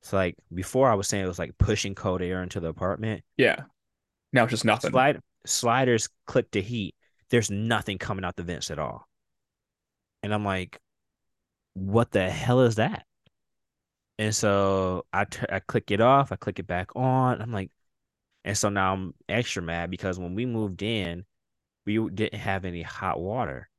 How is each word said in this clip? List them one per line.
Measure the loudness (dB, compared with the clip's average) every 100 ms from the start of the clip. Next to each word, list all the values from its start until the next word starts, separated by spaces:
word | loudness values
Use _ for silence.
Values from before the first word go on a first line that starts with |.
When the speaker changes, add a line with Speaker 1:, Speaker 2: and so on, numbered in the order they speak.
Speaker 1:
So, | -2 0
like, | 0 -2 _
before | -8 -4 4 4
I | 4
was | 2
saying | -2
it | -2
was, | -4
like, | -8 0
pushing | 2 2 0 -4
cold | -2 -2
air | -2 -4
into | -6 -6
the | -6
apartment. | -4 -4 -2 -4 -6 -10 2
Speaker 2:
Yeah. | 2 2 -6 _ _ _ _ _ _
Now | 2
it's | 2
just | 2 2
nothing. | 2 2
Speaker 1:
Slide-, | 4 4 2 -6 _ -4
sliders | 0 2 4 4 2 0 _ 0
click | 0 2
the | -2
heat. | -2 -4 -4 -8 _ _ _
There's | 2 2
nothing | -2 0 -2 -2 -6
coming | -4 -4 -6
out | -6
the |
vents | -8 -6 -6
at | -4
all. | -6 -6 -16 _ _ _ _ _ _ _ _ _ _ _
And | -2
I'm | 0 0
like, | -2 -4 -12 _ _ _ _ _ _ _ _ _
"What | -8 0 2 4
the | 2 2
hell | 0 2 6
is | 6 6
that?" | 0 0 -12 _ _ _ _ _ _ _ _ _ _ _
And | -2 2
so | 2 4 4 4 2 -2 -4
I | -2 -2
t-, | -4 -4
I | -6
click | -2 -4 0
it | 4
off. | 6 6 4
I | -4
click | -6 -8
it | -4
back | -4 -4 -2
on. | 2 2 2 0
I'm | -4
like, | -6 -8 _ _ _ _ _ _ _ -6
and | -2
so | 0
now | 2 2
I'm | 0 -4 -10 _
extra | -2 -2 -4
mad | -4 -2 -4
because | -4 -4 -4
when | -6 -4
we | -4
moved | -2 -4 -4
in, | -4 -2 -2 -6 -12 _ _ _ _ _ -2
we | 0
w-, | 0 -2
didn't | -4 -4
have | -4 -4 -4
any | -8
hot | -10 -6 -4 -2
water. | -4 -4 -4 -6 -12